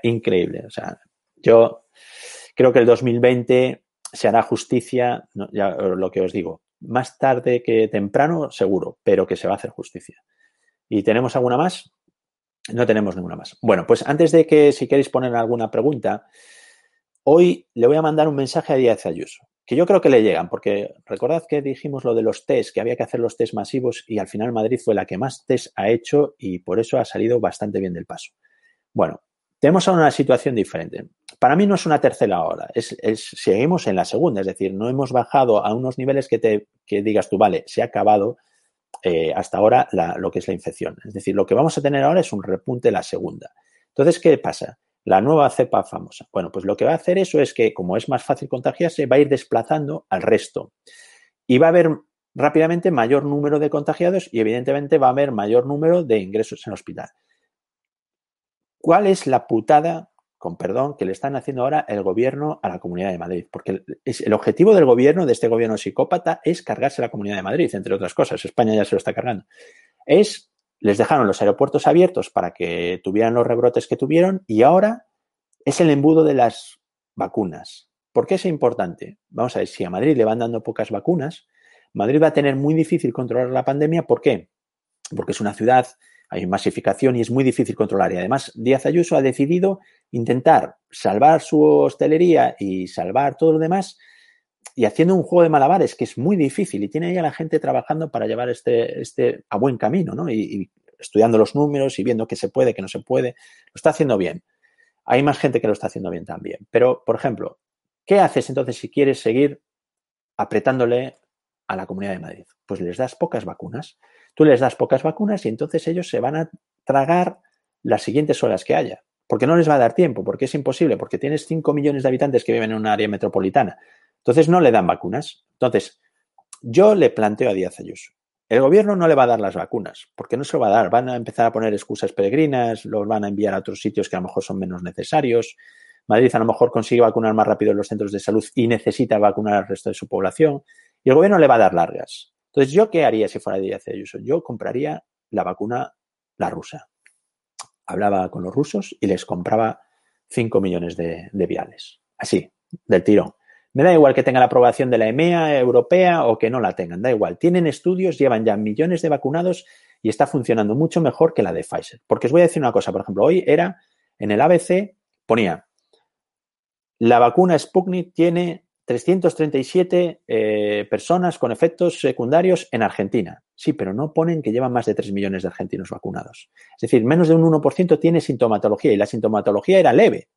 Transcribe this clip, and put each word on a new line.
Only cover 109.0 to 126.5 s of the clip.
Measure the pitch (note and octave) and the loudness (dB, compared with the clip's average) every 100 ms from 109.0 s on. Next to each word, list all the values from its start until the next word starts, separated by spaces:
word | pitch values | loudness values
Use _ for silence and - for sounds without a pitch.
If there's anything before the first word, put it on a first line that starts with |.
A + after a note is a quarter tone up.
| C3+ B2+ | 0 0
seguir | A2+ A#2+ C#3+ C#3+ _ _ _ _ _ _ _ - | -2 0 0 -2 _ _ _ _ _ _ _ -10
apretándole | - G#2+ C3+ C3 A#2+ B2 C3 _ _ _ _ _ - | -4 -2 -2 0 0 -2 -4 _ _ _ _ _ -12
a | G2 | -10
la | F#2 | -10
Comunidad | F#2+ G2 | -10 -8
de | F2+ | -10
Madrid? | D#2+ E2 - _ - | -12 -18 -20 _ -12
Pues | F#2+ | -8
les | F2 F2 | -8 -6
das | B2+ - | -8 -4
pocas | B2+ A#2 F#2 | -6 -6 -10
vacunas. | - F2+ B2 - _ _ _ _ - | -14 -14 -14 -14 _ _ _ _ 4
Tú | D#3 | 6
les | B2 | 6
das | C3 - | 4 0
pocas | B2+ C3 | -2 0
vacunas | D#3+ D#3 G#3 G#3 A2+ | -2 -4 -4 -4 -6
y | |
entonces | A2+ E3 E3 - | -6 -4 -4 -4
ellos | F3 F3 | -6 -4
se | A#2 | -4
van | B2 D#3 | -4 -4
a | D#3+ - _ _ | -8 -12 _ _
tragar | - C#3 C3+ F3 F3+ - _ _ _ _ | 0 0 2 2 0 -6 _ _ _ _
las | - G#2+ | -2 -2
siguientes | - B2+ D3+ C3+ | 0 -2 0 0
olas | A#2+ F#2+ | 0 -2
que | - - | 0 -2
haya. | - G2+ _ _ - | -2 -10 _ _ -4
Porque | A2+ B2+ | 0 2
no | E3+ | 4
les | D#3 | 4
va | C#3+ | 4
a | |
dar | A#2 | 4
tiempo, | - E3 G#2+ | 4 0 0
porque | G2+ - C3 | -6 -4 -4
es | |
imposible, | D3+ C3+ B2+ D#3+ G2+ | -4 -4 -2 -2 -2
porque | - - | -4 -6
tienes | C#3 D3+ - | -4 -6 -6
cinco | E3 D3+ | -4 -2
millones | D3 C#3+ C#3+ | 0 -2 0
de | C3 | -2
habitantes | B2+ C#3+ B2 | -2 0 -2
que | - | 0
viven | A#2 A2 | -2 -2
en | A2 | -4
un | A2 | -2
área | G#2 G#2+ | -2 -2
metropolitana. | G2+ G2+ F#2+ F#2+ C#3 G2 - _ _ _ _ | -2 -2 -2 0 0 0 -6 _ _ _ _
Entonces | - C3+ D#3+ | 0 4 4
no | F3+ | 6
le | C#3+ | 6
dan | A2 F2 | 4 2
vacunas. | - F2 A#2+ - - _ | -2 -4 -8 -8 -18 _
Entonces, | - B2+ G2+ - _ _ _ _ _ _ | -4 0 0 -4 _ _ _ _ _ _